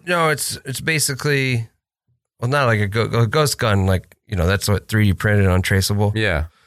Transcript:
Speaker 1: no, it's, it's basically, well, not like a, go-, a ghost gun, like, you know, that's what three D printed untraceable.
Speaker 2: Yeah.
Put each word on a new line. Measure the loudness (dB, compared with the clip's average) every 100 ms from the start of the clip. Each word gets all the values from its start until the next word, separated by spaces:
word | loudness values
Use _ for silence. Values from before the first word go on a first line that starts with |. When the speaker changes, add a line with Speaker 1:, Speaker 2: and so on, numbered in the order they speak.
| -4
Speaker 1:
no, | 0 0
it's, | -2 -4 -8
it's | -10 -8
basically, | -4 -2 -2 -4 -2 0 0 -2 -6 _ _ _ _ _ _ _
well, | -2
not | 0 2
like | 2
a, | 0
go-, | -2 0 0
a | 2
ghost | 2 0 0
gun, | 0 2 2
like, | 0 -4 _ -8
you | -2
know, | 0
that's | 0 0
what | -2 0
three | 0
D | 2
printed | 2 0 2 4
untraceable. | 2 2 0 0 0 0
Speaker 2:
Yeah. | 0 0 -2 -4 -10